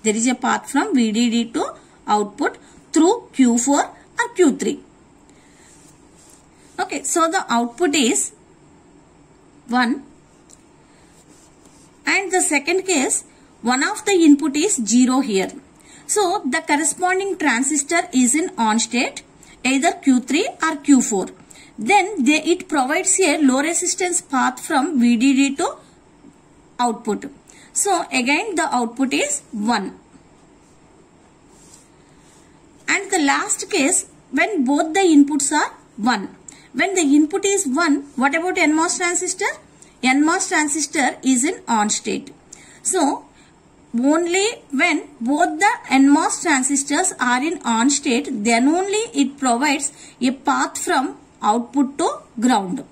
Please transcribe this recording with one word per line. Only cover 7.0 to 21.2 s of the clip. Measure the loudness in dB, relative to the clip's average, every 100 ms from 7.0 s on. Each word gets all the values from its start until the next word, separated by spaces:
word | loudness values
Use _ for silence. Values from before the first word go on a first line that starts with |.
so | -4 0 0
the | 0 -2
output | -2 -2 -2 0
is | 2 2 0 -4 -12 _ _ -20 -20 _ -20 _ _ _ _ _ -20 -4
one. | -2 0 -4 -8 -20 _ _ _ -20 _ _ _ _ _ _ _ -20 -20 _ -20 -20 -20 _ -2
And | -2 0
the | -2
second | 0 -2 0 -2
case, | 0 0 0 -4 -6 -20 -20 -8
one | -2 0
of | -2 -4 0
the |
input | 4 6 6 2 -2
is | -2 -2 2
zero | 4 4 2
here. | 0 -2 -4 -8 -20 _ -20 -20 -4
So | -2 0 -2 -2
the | -4
corresponding | -2 0 0 -2 -2 0 -2 -2
transistor | -2 0 0 -2 -2 -2 0
is | 0 2
in | 0 -2 -2
on | 0 0
state, | -2 -2 -4 -8 -20 -20 -20 -6
either | -2 0 0
Q | 0 2 2
three | 2 -2 -2 -4
or | -4 -4
Q | 4 4
four. | 4 -2